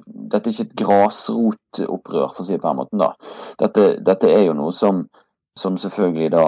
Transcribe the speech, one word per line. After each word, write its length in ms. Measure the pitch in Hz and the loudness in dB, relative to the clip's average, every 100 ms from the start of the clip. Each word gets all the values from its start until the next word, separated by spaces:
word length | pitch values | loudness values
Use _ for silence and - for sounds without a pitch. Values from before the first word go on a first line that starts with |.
| - - 107 | -6 -16 -4
dette 160 | 104 117 | -2 -2
er 80 | 110 | -4
ikke 140 | 110 | -8
et 100 | - 101 | -4 2
grasrotopprør, 1500 | 101 101 - - 113 113 107 _ - - - - - - | 4 4 0 -4 0 0 0 _ -8 -6 -6 -6 -4 -4
for 120 | - | -6
å 40 | 92 | -6
si 80 | 92 | -4
det 80 | |
på 80 | 85 | -2
den 80 | 69 | -4
måten 240 | 67 104 | -4 -2
da. 80 | - - - - - - | -2 -2 -14 -18 -18 -4
Dette, 260 | 107 - 98 - - | 0 4 4 4 0
dette 260 | 95 92 | 2 4
er 140 | 87 92 | 4 4
jo 80 | 76 | 2
noe 160 | 73 - | -4 0
som, 280 | 107 92 - _ _ _ _ - | 0 0 -4 _ _ _ _ -10
som 200 | 95 92 | -6 -6
selvfølgelig 520 | 98 - 92 80 80 | -6 -2 -2 0 0
da, 120 | 85 | 4